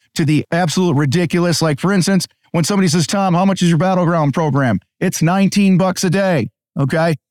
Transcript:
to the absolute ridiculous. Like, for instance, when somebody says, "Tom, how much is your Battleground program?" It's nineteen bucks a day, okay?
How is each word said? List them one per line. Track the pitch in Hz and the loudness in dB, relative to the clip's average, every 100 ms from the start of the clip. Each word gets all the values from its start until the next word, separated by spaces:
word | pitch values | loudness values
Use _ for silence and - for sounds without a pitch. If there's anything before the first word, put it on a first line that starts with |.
| _ | _
to | - 151 | -4 0
the | 151 - | 0 0
absolute | 170 180 190 180 147 | -2 -2 0 0 0
ridiculous. | 151 170 170 175 175 160 | 0 0 0 0 0 0
Like, | 160 139 | -2 -2
for | 180 | 0
instance, | 202 170 190 - _ _ | 0 0 0 -2 _ _
when | - 165 | -4 0
somebody | 202 190 | 0 0
says, | 170 147 | 0 -2
"Tom, | 202 190 | -2 0
how | 170 196 | 0 0
much | 185 | 0
is | 175 | 0
your | 165 | 0
Battleground | 185 185 170 170 147 | 0 0 0 0 0
program?" | 135 156 139 131 98 - _ | 0 -2 0 0 -2 -6 _
It's | 156 - | -4 0
nineteen | 160 190 196 202 196 185 | 0 2 0 2 2 2
bucks | 190 180 | 0 -2
a | 190 | -2
day, | 190 196 160 104 - _ - | 0 0 0 -4 -10 _ -4
okay? | 139 165 170 156 _ | -2 0 0 -2 _